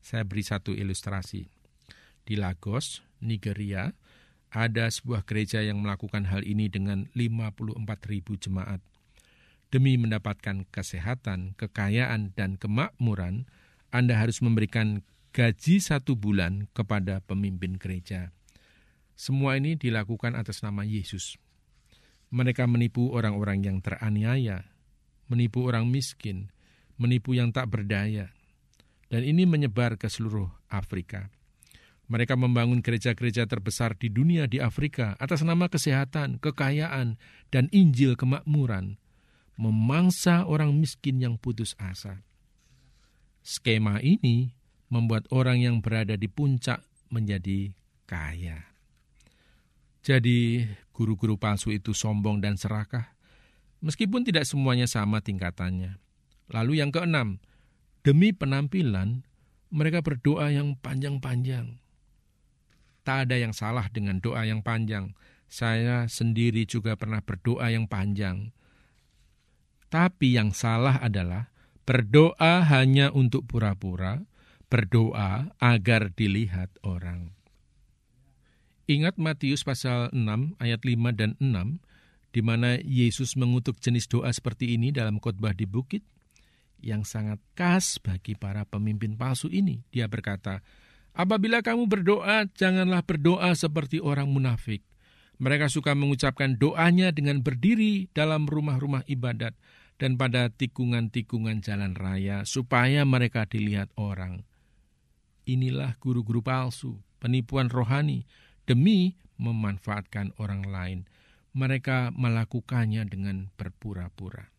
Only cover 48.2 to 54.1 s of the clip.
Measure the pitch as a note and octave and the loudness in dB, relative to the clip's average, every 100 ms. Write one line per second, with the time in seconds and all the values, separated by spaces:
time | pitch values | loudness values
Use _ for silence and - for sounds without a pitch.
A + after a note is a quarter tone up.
48.2 | D2+ E2 F2 D#2 D#2+ _ _ _ _ _ | -6 -8 -8 -10 -16 _ _ _ _ _
49.2 | _ _ _ _ _ _ _ _ - C3+ | _ _ _ _ _ _ _ _ 2 2
50.2 | B2 A#2+ A#2 A#2+ A#2 G2+ _ - A2+ G#2+ | 4 4 4 0 -2 -6 _ -4 -2 0
51.2 | A2 G#2 A2 G#2 - G#2+ G2+ G#2 A2 G#2 | 0 0 0 -2 -2 -4 -2 -2 0 0
52.2 | G#2 G#2 G2+ G2 G2+ G#2+ G#2+ B2 A2+ _ | 0 0 -2 -2 -4 -4 -4 -6 -8 _
53.2 | _ _ _ _ _ _ D#3 - A3 | _ _ _ _ _ _ -6 -2 0